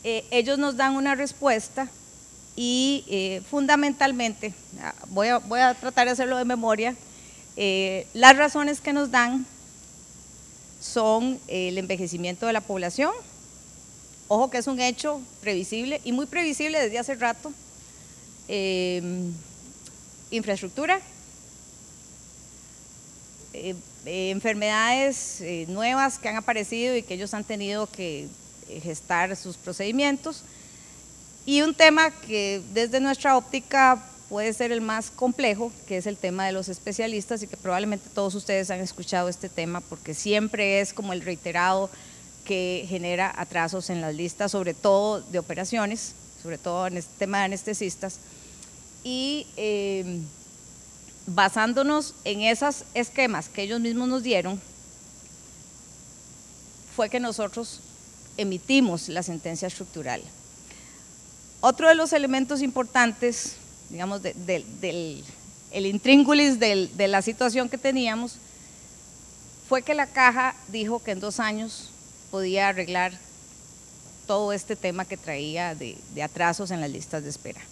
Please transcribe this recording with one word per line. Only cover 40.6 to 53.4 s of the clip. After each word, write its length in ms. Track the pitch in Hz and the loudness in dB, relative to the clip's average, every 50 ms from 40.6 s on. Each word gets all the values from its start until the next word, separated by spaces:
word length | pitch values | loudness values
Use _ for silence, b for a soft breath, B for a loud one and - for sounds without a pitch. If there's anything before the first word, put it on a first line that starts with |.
| 208 196 196 196 | 2 4 4 2
es 140 | 202 196 - | 2 0 -4
como 180 | - 208 196 | -8 -6 -6
el 100 | 185 180 | -6 -6
reiterado 680 | 160 180 175 160 - 175 165 175 175 185 190 190 196 190 B B B B B B B B B - - | -6 -6 -8 -6 -8 -4 0 2 2 4 2 2 0 -4 B B B B B B B B B -18 -6
que 420 | - 196 185 185 180 180 175 - 175 | -4 -2 -2 0 -2 -4 -4 -4 -6
genera 460 | 190 180 175 175 175 175 190 190 - | -6 -4 -2 -2 0 0 0 -2 -2
atrasos 540 | - 180 - - 170 165 165 185 185 175 - | -6 -8 -4 -2 -2 -2 0 -2 -6 -4 -4
en 100 | 180 170 | -4 -4
las 140 | 160 156 151 | -4 -4 -4
listas, 380 | 151 175 170 - - 208 196 | -4 -6 -6 -4 -4 -4 -2
sobre 220 | - 202 185 175 160 | 0 -2 -2 -2 -4
todo 460 | - - 208 196 196 208 214 214 190 | 2 4 6 6 6 4 2 -2 -2
de 200 | - - 175 175 | -6 -4 -6 -6
operaciones, 720 | 165 - - 175 190 185 240 233 208 202 220 226 - - - - - - - - | -4 -4 -6 -6 -4 -2 -2 0 0 -2 -2 -6 -8 -12 -12 -16 -20 -20 -20 -14
sobre 160 | - 165 165 - | -10 -10 -10 -6
todo 280 | - 175 175 180 185 | -4 -4 -2 -2 -2
en 100 | 185 180 | -2 -4
este 160 | 180 165 - - - | -6 -10 -10 -6 -6
tema 200 | 202 190 202 202 | -4 -2 0 0
de 60 | 196 | 0
anestesistas. 720 | 190 196 185 - 214 214 - 214 185 - - - 190 - - B B B B B B B B B B B B - - - - | 0 -2 -6 -6 -6 -6 -4 -4 -6 -6 -6 -8 -10 -10 -12 B B B B B B B B B B B B -20 -20 -20 -12
Y, 460 | - 254 254 254 262 277 294 302 - - - | -8 -6 -4 -2 -2 -2 -4 -4 -6 -10 -8
eh, 640 | - 214 214 208 202 202 196 196 190 185 180 175 170 160 147 - - - - - - - - - - - - - - - - - - - | -4 -2 0 0 0 0 -2 -2 -4 -4 -4 -6 -6 -8 -10 -12 -18 -20 -20 -20 -20 -20 -20 -20 -20 -20 -20 -20 -20 -20 -20 -20 -14 -10
basándonos 880 | - 175 196 196 190 - 226 214 226 240 262 277 285 302 302 294 - - - - | -4 2 4 4 4 4 2 2 2 2 2 2 4 2 2 0 -4 -10 -8 -4
en 180 | - 202 202 | -4 -2 2
esos 420 | 214 220 233 226 277 294 277 - - - - | 2 2 2 4 0 -2 -2 -4 -10 -6 -4
esquemas 540 | 240 240 - - - 262 240 208 156 | -4 -4 -2 0 0 2 2 2 -2